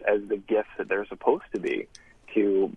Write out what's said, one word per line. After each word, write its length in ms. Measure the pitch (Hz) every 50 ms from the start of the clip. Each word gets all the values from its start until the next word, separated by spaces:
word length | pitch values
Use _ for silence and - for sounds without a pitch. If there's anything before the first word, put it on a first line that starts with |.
| -
as 140 | - 107 104 101 110
the 80 | 107
gifts 340 | 98 98 - 110 107 107 - - -
that 100 | 92 -
they're 180 | 95 101 104
supposed 380 | - 98 - - 110 143 196 - - -
to 60 | 101
be, 260 | - 71 - - - - - - - - - _ _ - -
to, 400 | 110 101 101 98 95 98 - -